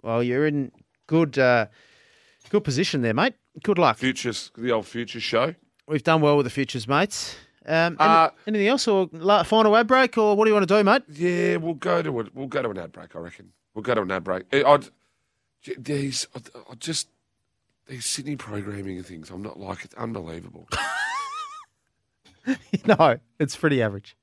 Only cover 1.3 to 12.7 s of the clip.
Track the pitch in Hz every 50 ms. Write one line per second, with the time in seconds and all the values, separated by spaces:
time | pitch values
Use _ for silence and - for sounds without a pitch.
1.3 | 120 139 131 123 123 120 110 101 _ _ _ _ _ _ _ _ _ _ _ _
2.3 | _ _ _ - - 208 208 - 131 131 190 - - 147 120 113 110 123 185 262
3.3 | - _ _ _ _ 156 _ 208 202 175 175 135 110 - - 131 127 - - 123
4.3 | 107 - - - _ - 113 123 117 110 104 - - 120 120 104 - 95 90 -
5.3 | - 113 123 156 170 _ _ _ _ _ _ - 156 147 - - 160 160 151 147
6.3 | 147 147 139 123 - 139 139 113 - 127 107 113 139 147 185 208 - - - -
7.3 | - - - _ _ _ _ - 156 165 165 170 165 - 156 160 165 165 165 -
8.3 | - _ _ - 214 214 196 208 262 269 - 233 208 190 185 160 - 160 160 190
9.3 | 202 202 170 - 214 220 220 214 208 226 240 214 262 262 262 247 - 233 214 208
10.3 | 208 202 220 220 208 208 196 160 196 214 208 196 220 269 - _ 151 143 170 180
11.3 | 175 175 175 180 175 175 160 165 165 147 - - 180 170 170 156 135 120 110 95
12.3 | _ 131 139 135 117 143 127 117